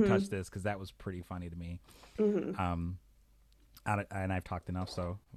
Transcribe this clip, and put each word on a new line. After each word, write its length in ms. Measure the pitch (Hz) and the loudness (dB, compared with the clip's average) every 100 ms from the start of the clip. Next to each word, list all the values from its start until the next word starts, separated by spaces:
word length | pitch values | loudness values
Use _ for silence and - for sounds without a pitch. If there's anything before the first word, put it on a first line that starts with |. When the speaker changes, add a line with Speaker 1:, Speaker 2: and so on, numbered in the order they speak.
Speaker 1:
Mm-hmm. 60 | 202 | 8
Speaker 2:
Touch 200 | 196 196 | 6 4
This," 200 | 95 90 | -2 -4
'cause 140 | 98 | -2
that 160 | 101 98 | -2 -2
was 100 | 95 | -6
pretty 320 | - 98 90 | -10 -6 -6
funny 260 | - 90 87 | -6 -6 -6
to 60 | 85 | -8
me. 220 | 85 87 - - - - | -8 -8 -12 -20 -6 2
Speaker 1:
Mm-hmm. 420 | 208 208 - 180 | 4 2 0 0
Speaker 2:
Um, 380 | 90 85 87 92 - - _ _ _ _ - - 107 | 0 2 0 -4 -12 -20 _ _ _ _ -20 -8 -2
I, 180 | 101 101 | 0 0
and 220 | 98 95 | -2 0
I've 100 | 92 | 0
talked 260 | - 87 - | -2 -6 -4
enough, 220 | 90 92 | -4 -4
so 300 | - 87 101 - | -4 -4 -4 -10